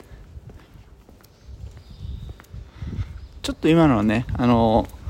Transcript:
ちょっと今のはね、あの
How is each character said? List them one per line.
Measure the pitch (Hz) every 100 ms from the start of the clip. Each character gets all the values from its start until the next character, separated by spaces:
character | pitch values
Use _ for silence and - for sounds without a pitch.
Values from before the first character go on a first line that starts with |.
| - - - - - - - - - - - - - _ - - - - - - - - - - - - - - - - - - - -
ち | -
ょ |
っ | 269
と | -
今 | 165 156
の | 113
は |
ね、 | 107 107 127
あ | - 123
の | 117 113 110 - -